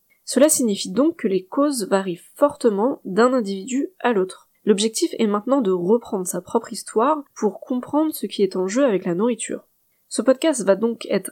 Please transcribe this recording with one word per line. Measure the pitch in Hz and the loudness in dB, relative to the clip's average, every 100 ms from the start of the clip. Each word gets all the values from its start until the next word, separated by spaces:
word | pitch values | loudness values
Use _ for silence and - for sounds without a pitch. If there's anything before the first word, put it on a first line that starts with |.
| _ _ | _ _
Cela | - - 302 | -4 4 4
signifie | 311 240 202 190 | 4 0 -2 -2
donc | 185 302 330 | 0 0 0
que | 226 | -2
les | 185 | -2
causes | - - 294 262 196 | -2 0 0 0 -2
varient | 190 190 170 - | -2 -2 -8 -12
fortement | - 285 285 247 196 233 - | 0 0 2 0 2 0 -2
d'un | 196 185 240 | -4 2 4
individu | 262 196 196 202 254 285 _ | 2 -2 -6 -4 -4 -4 _
à | 247 | 0
l'autre. | 208 185 - _ _ | 0 0 -6 _ _
L'objectif | - 202 220 220 330 - | 0 2 0 -2 -2 0
est | 220 | 0
maintenant | 208 208 277 | 0 0 0
de | 202 | 2
reprendre | 185 175 240 - 202 185 | 0 2 0 0 -6 -4
sa | 175 | -8
propre | - 233 - | -4 -4 -4
histoire | 208 - 214 254 311 277 - | -10 -6 0 0 0 -6 -4
pour | 214 - | -4 -4
comprendre | - 254 - 294 311 | -6 -6 -2 0 0
ce | 311 202 | -2 -8
qui | - | 0
est | 196 190 | 0 0
en | 185 | -2
jeu | 220 | 2
avec | 277 190 | 2 2
la | 185 | 0
nourriture. | 170 233 226 - - - _ _ _ _ | 0 0 -2 -6 -10 -12 _ _ _ _
Ce | - | -2
podcast | 233 254 320 285 | 2 2 2 0
va | 190 | 2
donc | 196 226 226 - | 2 0 -4 -4
être | 202 - | -4 -4